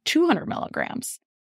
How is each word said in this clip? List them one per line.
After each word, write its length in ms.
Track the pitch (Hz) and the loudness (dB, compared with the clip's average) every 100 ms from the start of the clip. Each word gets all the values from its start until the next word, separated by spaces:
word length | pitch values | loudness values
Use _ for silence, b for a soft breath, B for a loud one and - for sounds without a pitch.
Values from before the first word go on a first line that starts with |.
two 220 | - 311 339 | 0 4 4
hundred 200 | 214 - | 4 0
milligrams, 720 | - - - - - - - _ _ | -4 -4 -4 -4 -4 -8 -12 _ _